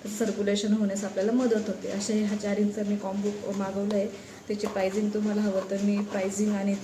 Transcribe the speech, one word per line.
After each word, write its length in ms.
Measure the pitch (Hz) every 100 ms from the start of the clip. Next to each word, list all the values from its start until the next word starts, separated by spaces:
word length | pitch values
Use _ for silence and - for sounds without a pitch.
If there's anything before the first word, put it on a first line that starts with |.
तर 40 | - -
सर्क्युलेशन 540 | 214 202 202 202 214
होण्यास 320 | 220 202 196
आपल्याला 280 | 196 190 208
मदत 360 | 247 247 220 202
होते. 220 | 180 -
अशा 240 | 202 220
ह्या 240 | 214 208 208
चार 200 | 208 202
इंच 200 | 208 214
मी 160 | 202 208
कॉम्बो 560 | 196 202 208 208 202
मागवलं 420 | 196 190 196 202
आहे. 120 | 208 214 - - - -
त्याची 180 | 208 208
प्राइसिंग 420 | 196 190 202 208
तुम्हाला 260 | 208 208 208
हवं 300 | 214 190 190
तर 120 | 196
मी 140 | 202 202 202
प्राइसिंग 440 | 202 190 202 214
आणि 200 | 202 202 196